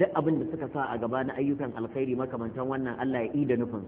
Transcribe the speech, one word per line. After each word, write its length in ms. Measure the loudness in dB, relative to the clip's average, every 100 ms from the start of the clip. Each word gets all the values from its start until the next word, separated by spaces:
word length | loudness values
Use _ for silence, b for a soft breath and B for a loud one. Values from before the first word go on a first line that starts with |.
| 2
duk 60 | 4
abin 240 | 2 2
da 60 | 0
suka 160 | -4 -4
sa 140 | -2 -2
a 60 | 0
gaba 260 | 0 0
na 100 | 0 0
ayyukan 360 | 0 0 -2 -4
alkhairi 400 | -4 -2 0 0
makamantan 520 | -2 -2 -4 -4 -2
wannan, 280 | -2 -2 -2
Allah 260 | 0 0 0
ya 40 |
ida 220 | 2 2 2
nufin 280 | 2 -2